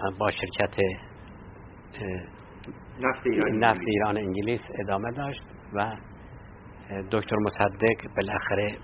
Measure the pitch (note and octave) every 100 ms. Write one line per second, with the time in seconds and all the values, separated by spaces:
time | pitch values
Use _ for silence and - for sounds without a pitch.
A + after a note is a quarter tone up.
0 | G2 F#2+ G#2 - F#2 - G2+ - F#2+ F#2+
1 | - - - - - - - - - -
2 | G2 F2+ E2+ - - - - - - -
3 | C3 - B2+ G#2+ G#2+ G#2+ A2+ G2 A2 G#2
4 | G#2 G#2 G2 F#2+ G#2 A#2 - - G2+ G2
5 | A#2 B2+ C#3 C3+ - - - G2+ A2 -
6 | - - - - - - - - - G2
7 | F#2+ A2 - G#2+ G#2 - G2+ G2+ A2+ A2+
8 | - - G2 G2+ - G2+ G#2 -